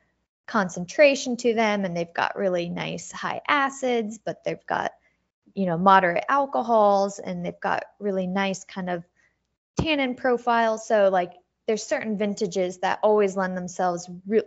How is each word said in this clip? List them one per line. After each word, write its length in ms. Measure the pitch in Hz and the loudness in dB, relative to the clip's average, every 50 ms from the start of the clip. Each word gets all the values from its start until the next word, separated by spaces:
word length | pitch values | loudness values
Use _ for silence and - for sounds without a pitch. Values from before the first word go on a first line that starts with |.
| _ _ _ _ _ _ _ _ - | _ _ _ _ _ _ _ _ -12
concentration 920 | - - 220 190 175 - 185 180 - - - 302 277 277 269 - 254 240 | -4 -2 -2 -2 -2 -4 -8 -8 -4 2 4 6 6 6 2 -2 -4 -4
to 160 | 233 - 240 220 | 0 0 0 2
them, 320 | 220 226 214 208 202 196 | 2 2 2 2 0 -2
and 120 | 180 170 | -2 -2
they've 160 | 170 170 170 - | -4 -6 -4 -2
got 240 | - 117 - - | -2 -2 -2 0
really 320 | - 202 190 180 175 170 175 | -2 -2 0 0 0 -2 -4
nice 420 | 180 170 156 160 165 175 - - | -6 -6 -6 -6 -6 -8 -10 -12
high 300 | - - - 175 - 117 - | -12 -8 -6 -6 -6 -4 -2
acids, 720 | - 294 285 269 269 269 - 262 254 247 233 220 208 226 - | 0 0 0 0 -2 -4 -4 -2 -2 0 0 -2 -4 -8 -10
but 240 | - 170 165 - - | -10 -10 -10 -6 -6
they've 220 | 170 160 - - | -8 -8 -6 -6
got, 260 | - - - - - - _ _ _ _ _ _ _ _ _ _ _ - | -4 -4 -2 -2 -4 -8 _ _ _ _ _ _ _ _ _ _ _ -6
you 100 | 202 190 | -4 -2
know, 120 | 180 165 | -2 0
moderate 480 | 165 185 196 190 190 185 175 170 - - - | 2 6 8 8 8 6 4 0 0 0 0
alcohols, 880 | 262 285 277 277 - 262 247 233 233 220 208 202 202 196 196 202 196 | 0 0 0 0 -2 -4 0 2 4 4 6 6 4 4 2 0 -4
and 260 | - - 190 180 175 175 | -8 -10 -8 -8 -6 -6
they've 160 | 175 170 - | -8 -8 -6
got 260 | - 185 170 - - - _ - | -4 -2 -2 -2 -4 -8 _ -8
really 280 | 202 208 190 190 185 | -6 -4 -2 -2 -2
nice 360 | 180 185 196 196 196 185 - - | -2 -2 -2 -2 -2 -4 -6 -10
kind 260 | - - 196 180 180 | -14 -10 -8 -6 -6
of 140 | 180 175 170 _ _ _ _ _ _ _ _ _ _ _ _ _ - - | -6 -6 -8 _ _ _ _ _ _ _ _ _ _ _ _ _ -6 -4
tannin 360 | 294 320 311 285 269 247 247 | -2 0 0 0 0 -2 -4
profile. 640 | - - 262 240 233 240 247 233 233 226 220 220 | -2 0 0 0 0 0 0 2 2 2 2 0
So, 320 | 214 220 - 226 214 196 190 | -2 -2 2 4 6 6 6
like, 240 | 190 180 180 175 - - _ _ _ _ - | 4 2 0 -2 -6 -20 _ _ _ _ -4
there's 160 | - 220 208 | -2 -2 -2
certain 380 | - - 311 269 - 220 214 190 | -2 -4 -4 -4 -2 -4 -4 -2
vintages 580 | 214 202 202 - 220 180 170 196 180 180 185 185 | -2 -4 -2 -2 -4 -2 0 -2 -2 -2 -4 -4
that 200 | - 185 - - | -2 -2 -2 2
always 340 | - 214 214 214 208 196 185 | 2 4 4 4 4 2 0
lend 220 | 196 190 185 185 | -2 -2 -2 -4
themselves, 500 | 185 180 180 180 - 185 180 175 170 175 - 180 180 - | -6 -8 -8 -4 -2 -2 0 0 -2 -6 -10 -16 -14 -6
re-, 160 | 196 220 214 - | 0 0 0 0